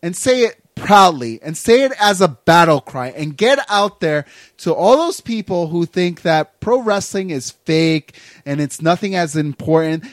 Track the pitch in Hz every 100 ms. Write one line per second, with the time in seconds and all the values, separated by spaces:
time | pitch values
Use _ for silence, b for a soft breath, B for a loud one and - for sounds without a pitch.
0 | 170 180 - 254 233 - _ - - 202
1 | 190 156 120 113 143 160 - 233 269 254
2 | 208 196 185 127 - 165 170 147 - 139
3 | 127 127 151 139 214 277 269 202 202 202
4 | 165 151 143 b b _ - 160 175 262
5 | 339 - - 226 202 185 165 170 170 -
6 | 180 170 175 160 151 _ - 247 233 202
7 | 190 196 190 151 123 - - 160 160 160
8 | - b b b - 143 147 - 160 175
9 | 208 190 170 147 147 135 - 160 160 160
10 | 160